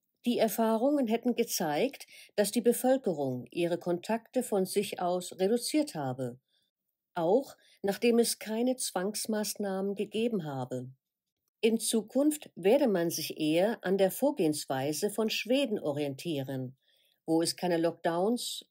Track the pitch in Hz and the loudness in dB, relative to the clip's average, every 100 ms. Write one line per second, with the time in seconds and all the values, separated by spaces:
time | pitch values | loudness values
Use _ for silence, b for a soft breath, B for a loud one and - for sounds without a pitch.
0 | _ _ - 240 220 226 226 220 254 294 | _ _ -2 2 2 2 2 2 2 2
1 | 240 226 247 226 233 - 170 147 240 - | 2 0 0 0 -2 -2 -2 0 0 -4
2 | - B B - 202 247 233 240 254 262 | -16 B B -2 0 2 2 2 4 2
3 | 240 160 135 127 - - 170 170 175 175 | 2 0 0 -2 -4 -2 0 0 0 -2
4 | - 226 - 254 240 202 190 - 202 - | -2 -4 -2 -4 0 0 0 0 -2 -2
5 | 175 180 180 - 190 233 - 302 294 165 | -2 -2 -4 -2 0 0 0 0 0 -2
6 | 135 127 127 123 _ _ _ _ _ _ | -4 -4 -6 -8 _ _ _ _ _ _
7 | _ - 165 226 277 - b b 196 196 | _ -2 4 4 2 -10 b b -4 0
8 | 240 233 233 - - 220 247 254 - 190 | 2 4 2 -2 -6 -2 -2 -2 -4 -4
9 | 185 214 - 214 208 - 208 190 196 202 | -4 -4 -4 -2 -4 -4 -4 -2 -2 -4
10 | 208 214 233 220 156 135 127 131 127 131 | -4 -2 -2 -2 -4 -6 -6 -6 -8 -14
11 | _ _ _ _ _ _ 233 226 - 226 | _ _ _ _ _ _ 2 2 0 -2
12 | 214 254 294 294 - - 175 269 277 190 | 0 2 2 0 -6 -2 4 6 4 2
13 | 170 165 156 - 156 160 196 233 180 190 | 0 -2 -6 -4 0 4 2 0 0 2
14 | 190 - 277 294 165 151 - 135 135 151 | 2 2 0 2 0 0 -2 -2 -2 -2
15 | 208 208 220 - 202 262 277 208 151 143 | -2 -2 -2 -2 0 0 0 -2 -2 -2
16 | 143 135 170 143 131 135 127 131 _ _ | -4 -4 -6 -4 -4 -6 -6 -10 _ _
17 | _ _ - 165 165 - 180 170 165 165 | _ _ 0 2 2 0 0 2 0 0
18 | 175 165 196 240 - - - | 0 2 2 0 -4 -10 -8